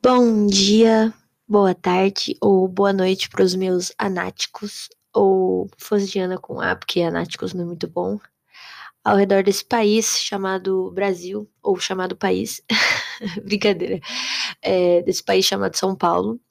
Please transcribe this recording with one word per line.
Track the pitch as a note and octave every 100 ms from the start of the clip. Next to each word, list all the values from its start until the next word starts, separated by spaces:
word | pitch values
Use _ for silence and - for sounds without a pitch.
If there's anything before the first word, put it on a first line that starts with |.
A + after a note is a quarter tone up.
| B3
Bom | B3 A#3+ A3 G#3
dia, | G3 G3 G#3+ A3+ A3 A3+ - _ _ _
boa | G#3 G3
tarde | F#3 - F3+ F#3+ G3 - -
ou | G#3 F#3+ F#3
boa | F#3 G3
noite | G3 F#3 F#3+ -
pros | - F#3+ F#3
meus | F#3+ F#3 F3+ -
anáticos, | G3+ F3+ F3+ - - - G#3 - - _ _
ou | - G3 F#3+ F#3 - G3 _
fosidiana | - G#3 G3 G3 F#3 F#3
com | - -
A, | F3+ F3+
porque | - -
anáticos | E3+ E3+ E3+ - F#3
não | F#3
é | F3
muito | E3+ F3
bom, | E3+ F3+ G#3 _ _ _ - - - - _
ao | - G3+
redor | G3 G3
desse | G3 G3
país | - A#3 G#3 A3 A3 -
chamado | - G3+ F#3+ F#3+ F#3+ F#3+ F#3
Brasil, | F3+ G3+ F3+ F3+ G3+ G#3 _
ou | - F#3
chamado | - F#3 F#3 F#3
país, | F#3+ F#3 A3 - _
<laughs> | G#3+ - - - - G#3+ F3 G3
brincadeira, | G3+ G#3 F3+ - F3+ - - - - - -
é, | F#3+ F#3 F3+ F3
desse | F3+ F#3
país | - G3 F#3+
chamado | G3 G3 -
São | F#3+ F#3+
Paulo. | E3+ F3+ G3 A#3 _